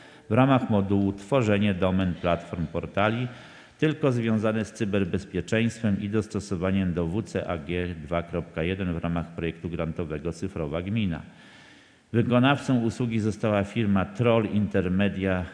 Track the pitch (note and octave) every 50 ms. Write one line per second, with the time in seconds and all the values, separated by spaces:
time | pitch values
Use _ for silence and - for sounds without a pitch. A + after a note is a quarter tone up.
0 | - - - - - - G#2+ A2+ C3 C3+ C#3 B2+ - - A2 G2+ G2 G2 G2+ G2+
1 | G2 G2 G2 - - - C#3 C#3 A#2+ G#2+ G#2 G2+ G#2 G#2 G2 F2 F#2+ F#2 F#2 F#2
2 | F#2+ F2+ E2+ D#2 - F2 E2+ E2 - - - F2 E2 D2+ - E2 E2 D2 - G2
3 | G2+ A2 A2+ A#2+ B2+ B2 - - - - - - - - - - - D#3 D3 D3
4 | - C#3 B2+ A#2+ A2+ A2+ A2 G#2+ G2+ A2 G#2+ A2+ G#2+ - - - A#2 G2+ G2 G2+
5 | G2 F2 D#2+ F#2 - - - F2+ E2 - - A2 A#2 A#2 A2 - - A2 G2 G2
6 | G2+ G2+ G#2 A2 G2+ - - G2+ F#2 - G2 E2+ F2 F#2+ F#2+ G2 F#2+ F#2 E2 F2
7 | E2+ E2 E2+ A2 A2 - - F#2+ E2 - F2+ E2 D2 D2+ F2 F2+ F2+ F2 F2 D#2+
8 | D2+ D2 E2+ E2+ E2+ - - F2 D#2+ - - E2 D#2+ F2 F#2+ F#2+ G2 F2+ E2+ E2
9 | - E2+ E2+ E2 E2 E2 - - E2 E2 D#2+ - - F2 E2 E2 E2+ D#2+ D#2+ -
10 | F2+ D2 D#2 D2+ D2 E2+ D#2+ - - F#2 - - D#2+ D2 D2 E2+ F2+ G2 G#2 A#2
11 | G#2+ F#2 D#2+ C#2+ - - - - - - - - - - - - - - _ _
12 | _ _ - A2+ A2+ - A#2 B2 B2 C3+ C#3+ C3+ - - C3+ A#2+ A2+ A2+ G#2+ -
13 | B2+ A#2 A2+ A2+ G#2 A2 G#2 - - A2 G#2+ G2+ G2 G2+ - A#2 A2+ G2+ G2+ G2
14 | F#2 - - - A#2+ A#2+ A2+ A2+ G#2+ G2 - G#2 G#2 F#2 - G2+ F2 F2+ F2+ F#2+
15 | G2+ G2+ F#2 F#2+ F#2+ F#2+ F#2 F#2 F2 E2